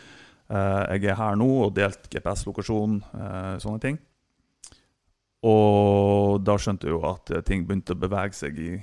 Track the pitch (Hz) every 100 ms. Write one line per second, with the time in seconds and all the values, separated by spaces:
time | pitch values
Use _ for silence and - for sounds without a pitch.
0 | - - - _ - 104 98 98 101 98
1 | 101 98 110 101 127 131 104 98 101 -
2 | - - - 101 - 101 101 110 107 104
3 | - - 101 95 95 95 104 110 127 151
4 | - _ _ _ _ _ - _ _ _
5 | _ _ _ _ 113 110 104 101 101 101
6 | 101 101 101 101 98 101 - 98 82 82
7 | 78 95 - 85 - 98 90 98 - 92
8 | 92 101 98 - 73 76 82 95